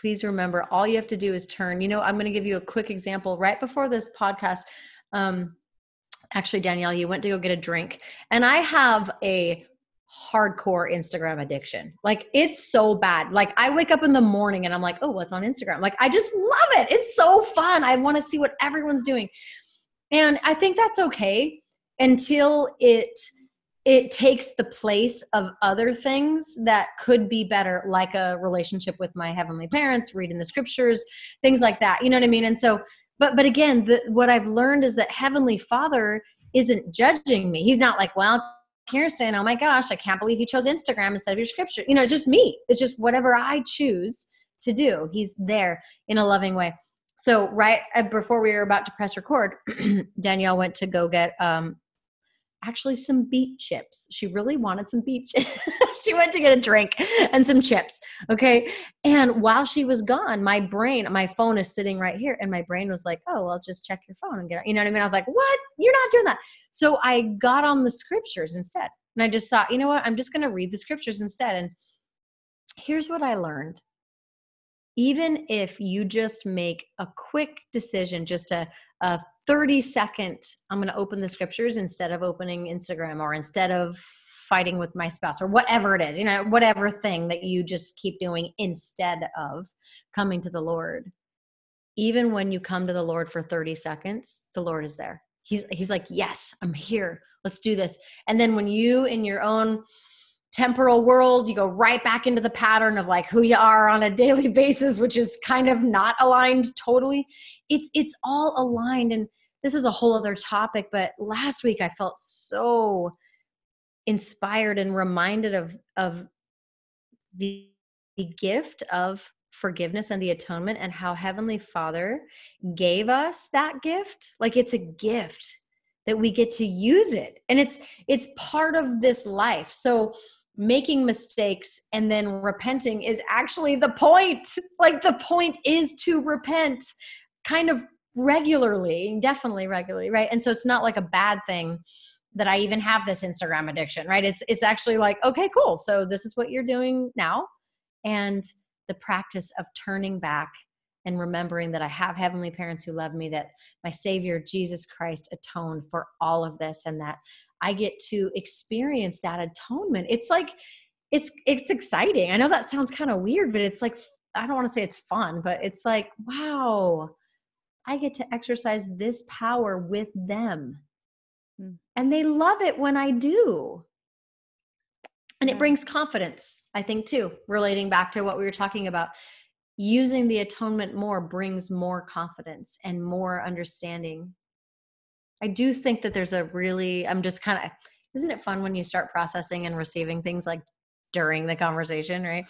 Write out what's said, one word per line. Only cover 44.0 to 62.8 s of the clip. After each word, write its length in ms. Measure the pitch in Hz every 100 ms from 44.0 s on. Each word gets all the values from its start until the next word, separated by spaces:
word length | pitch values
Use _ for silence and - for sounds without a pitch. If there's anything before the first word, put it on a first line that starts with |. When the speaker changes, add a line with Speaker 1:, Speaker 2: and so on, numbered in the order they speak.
| 190 254 - _ _ _
Speaker 1:
to 100 | -
do. 360 | 220 285 175 160
He's 220 | 196 202 -
there 460 | 185 214 185 165 - _ -
in 100 | 214
a 80 | 202
loving 280 | 196 196
way. 200 | 185 170 165 _ _ _ -
So 320 | - 226 196
right, 300 | 208 214 226 -
uh, 100 | 240
before 360 | 214 214 214 233
we 120 | 220
were 100 | 208
about 240 | 202 202 202
to 60 |
press 240 | - 202 196
record, 380 | - 277 202 - - - 214
<clears throat> 340 | 202 - -
Danielle 360 | 190 190 190 185
went 180 | 185 -
to 100 | 190
go 220 | 180 170
get, 260 | 175 170 -
um, 360 | 175 165 165 - _ _ _ _ _ _ _ _
actually 320 | 226 233 269 254
some 320 | - 262 247
beet 300 | 254 262 262
chips. 480 | - - - - -
She 160 | - 196
really 300 | 185 220 294
wanted 320 | 214 185 202
some 140 | 240
beet 220 | 233 254 254
chips. 320 | - 269 -
<laughs> 160 | - - 508 -
She 100 | 440
went 180 | 339 339
to 80 | 339
get 160 | 294 254
a 40 |
drink 340 | 247 214 208 - 392 453 -
and 140 | 262 262
some 140 | 262
chips. 400 | 262 208 - - - - 196
Okay. 400 | 220 262 240 233 - - _
And 380 | 294 294 254 226
while 220 | 220 226
she 200 | 277 302
was 180 | 262 247
gone, 400 | 208 262 403 214
my 180 | 196 208
brain, 500 | 190 196 233 262 202
my 160 | 190 185
phone 320 | - 226 214
is 160 | 190
sitting 240 | - 196 190
right 180 | 185 196
here. 220 | 277 247
And 100 | 196
my 120 | 180
brain 280 | 170 180